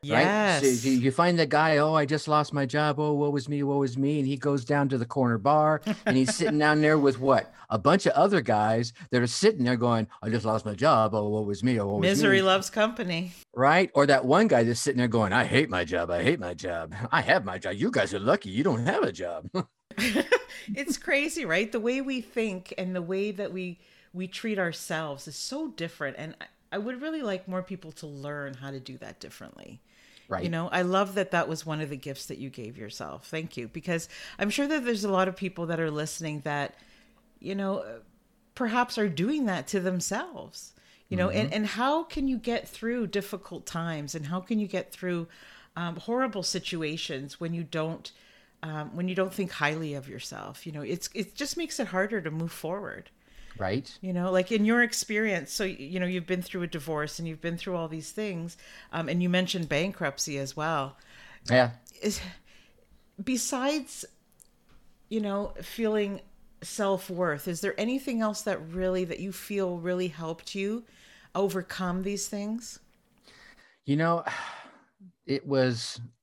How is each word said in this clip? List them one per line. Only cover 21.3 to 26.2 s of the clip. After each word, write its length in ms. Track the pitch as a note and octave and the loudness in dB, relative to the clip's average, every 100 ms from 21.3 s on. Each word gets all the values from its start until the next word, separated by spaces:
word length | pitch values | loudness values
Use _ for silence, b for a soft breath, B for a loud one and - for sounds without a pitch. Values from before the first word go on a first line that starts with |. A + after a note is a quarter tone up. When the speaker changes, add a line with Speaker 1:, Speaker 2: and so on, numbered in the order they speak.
| E4+ A#3 | -4 0
Speaker 2:
right? 260 | E3 A3 | 0 0
The 80 | A#3 | -2
way 220 | A3 C4 | -2 -2
we 200 | C4+ C4 | -2 -6
think 520 | - - A3 F#3 F#3 - | -6 -4 -4 -4 -10 -8
and 180 | F#3 F3+ | -4 -4
the 60 | |
way 300 | E3+ F#3+ G3+ | -4 -2 -2
that 200 | F#3+ G3+ | -4 -8
we, 260 | F#3 F3+ F3 b b b | -6 -8 -10 b b b
we 140 | F3+ F#3 | -10 -10
treat 300 | - A3+ G#3 | -6 -4 0
ourselves 680 | F3 D#3+ - D#3+ D#3 C#3 - | -2 -2 -6 -4 -4 -8 -12
is 80 | C#3+ | -10
so 340 | - C4+ D#4+ | -8 -6 -8
different. 480 | - E3 - C#3+ | -8 -10 -6 -8
And 180 | - | -6